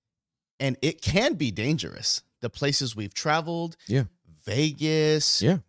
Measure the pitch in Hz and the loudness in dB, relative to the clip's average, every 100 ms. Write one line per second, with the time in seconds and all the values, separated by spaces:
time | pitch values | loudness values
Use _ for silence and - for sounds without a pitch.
0 | _ _ _ _ _ - 135 123 156 - | _ _ _ _ _ -4 -4 0 -2 -2
1 | - 180 285 202 123 92 127 160 80 50 | 0 2 2 0 -2 0 0 0 -4 -6
2 | - - - _ 120 - 143 139 131 110 | -4 -4 -6 _ -10 -4 -2 0 -2 -6
3 | 101 - 156 160 165 170 170 - - 131 | -8 -4 0 0 -2 -6 -6 -8 -2 0
4 | 104 _ _ 80 - 120 156 139 156 156 | 0 _ _ -14 -4 0 0 0 0 2
5 | 151 156 - - 120 180 | 4 2 2 2 2 2